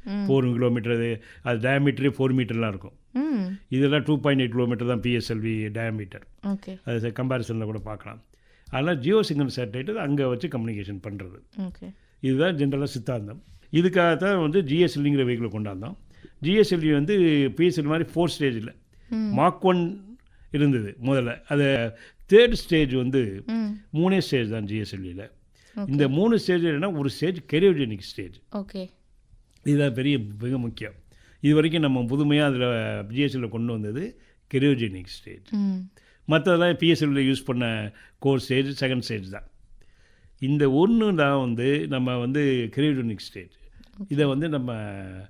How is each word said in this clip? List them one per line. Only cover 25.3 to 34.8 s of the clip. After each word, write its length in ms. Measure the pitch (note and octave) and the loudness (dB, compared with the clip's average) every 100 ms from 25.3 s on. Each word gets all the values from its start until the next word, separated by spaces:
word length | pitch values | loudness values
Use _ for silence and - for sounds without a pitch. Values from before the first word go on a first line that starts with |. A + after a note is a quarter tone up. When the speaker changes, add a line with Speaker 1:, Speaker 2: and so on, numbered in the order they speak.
| _ _ _ _ G#3 | _ _ _ _ -10
Speaker 1:
ஓகே. 120 | G3 | -2
Speaker 2:
இந்த 200 | C#3+ C#3 | 2 2
மூணு 300 | D3 A3+ A3 | 4 4 4
ஸ்டேஜ் 240 | - F3 | 2 2
என்னன்னா, 340 | E3+ D3 G3 D#3 | 2 0 -2 -2
ஒரு 140 | C#3 | -4
ஸ்டேஜ் 280 | - D#3+ F3 - | -2 -4 -4 -2
கெரியோஜெனிக் 460 | D3+ G3 D#3 A#2+ G2+ | 4 4 4 0 -6
ஸ்டேஜ். 400 | - - F2+ - _ | -12 -14 -14 -16 _
Speaker 1:
ஓகே. 360 | G#3 G3 G3 F#3 _ _ _ _ - _ _ | -10 -10 -12 -14 _ _ _ _ -20 _ _
Speaker 2:
இதுதான் 300 | C#3+ D3 C#3+ | 0 2 2
பெரிய, 260 | A#2+ C#3 C#3 G#2 G#2 | 0 0 0 -2 -8
மிக 200 | A#2+ C3 | -4 -4
முக்கியம். 340 | A#2 - G#2+ F#2+ - - _ _ | -4 -8 -12 -14 -20 -20 _ _
இது 140 | D3 | 4
வரைக்கும் 280 | D3+ D#3 E3 | 4 4 2
நம்ம 180 | C#3+ C3 | 2 2
புதுமையா 420 | A#2 C#3 D3 D3 | 0 0 2 4
அதுல 640 | C#3+ B2+ B2 A#2 G#2+ G#2 G2+ | 4 2 0 0 -2 -6 -4
ஜி 120 | B2 | -2
எஸ் 160 | C#3+ C3 | 0 -2
எல் 120 | A2+ | -6
கொண்டு 240 | A2+ A#2 | -4 -4
வந்தது 480 | A2+ G#2 B2 A3 - _ _ _ | -4 -6 -6 -8 -12 _ _ _
கெரியோஜெனிக் 520 | C3+ C#3+ B2+ | 2 4 2